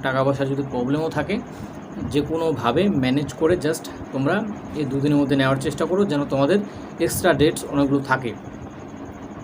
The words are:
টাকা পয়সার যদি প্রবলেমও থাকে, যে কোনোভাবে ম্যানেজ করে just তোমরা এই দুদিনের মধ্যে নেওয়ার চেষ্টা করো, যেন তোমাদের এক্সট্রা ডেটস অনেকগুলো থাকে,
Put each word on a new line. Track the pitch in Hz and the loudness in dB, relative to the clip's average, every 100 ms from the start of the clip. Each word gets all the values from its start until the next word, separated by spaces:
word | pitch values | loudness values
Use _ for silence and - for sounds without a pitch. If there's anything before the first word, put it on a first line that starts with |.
টাকা | 135 131 | 0 2
পয়সার | 135 139 135 | 2 2 0
যদি | 135 135 | -2 -2
প্রবলেমও | 123 123 147 160 | -2 0 0 0
থাকে, | 151 147 214 - - - - - - - | -2 -2 -2 -4 -12 -12 -12 -12 -8 -2
যে | 143 | 0
কোনোভাবে | 143 160 165 147 120 123 143 | 0 0 0 0 2 2 2
ম্যানেজ | 156 127 135 139 - | 2 2 0 -2 0
করে | 160 180 | 2 2
just | 139 165 - - - | 0 -2 -6 -12 -8
তোমরা | 139 135 190 220 - - 147 | -2 0 0 -2 -6 -8 -4
এই | |
দুদিনের | 143 139 143 147 | -2 0 2 4
মধ্যে | 139 139 | 4 4
নেওয়ার | 135 135 | 4 2
চেষ্টা | 151 - | 0 -2
করো, | 160 185 | 0 2
যেন | 202 147 | 2 0
তোমাদের | 139 135 139 202 202 - - - | 0 2 4 4 0 -8 -12 -2
এক্সট্রা | 165 - 185 | -2 2 4
ডেটস | 139 151 147 - | 6 4 2 -2
অনেকগুলো | 143 143 139 | 0 2 2
থাকে, | 135 131 120 98 - - - - - - - - - - | 2 0 0 -6 -10 -14 -14 -14 -14 -14 -14 -14 -14 -10